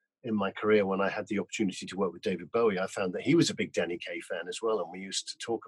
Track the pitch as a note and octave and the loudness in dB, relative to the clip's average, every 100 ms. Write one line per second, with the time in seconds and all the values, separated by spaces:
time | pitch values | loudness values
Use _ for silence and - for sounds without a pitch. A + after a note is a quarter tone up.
0 | _ _ B2 G#2+ G2 - G#2 G#2+ G2 F#2+ | _ _ -4 0 0 0 4 6 6 2
1 | G2 G#2+ G#2 G2+ F#2+ - G2+ - F#2+ F#2 | 0 0 -2 -2 -2 0 0 -2 -6 -2
2 | F#2+ - G#2 F2 D2+ A#2 A#2 F#2 F#2+ - | -2 -2 -4 -4 -2 2 2 2 -2 -2
3 | F#2 F2+ G#2 E3 - G2+ F#2 - E2+ F2 | -2 -2 4 6 6 2 -4 -2 -2 -4
4 | - E2+ - F2+ E2+ F2+ A2+ G#2+ E2 F#2+ | -6 -8 -6 -8 -6 -4 0 0 -2 -8
5 | F#2+ F#2 - - - A2+ | -6 -6 -6 -8 -6 -6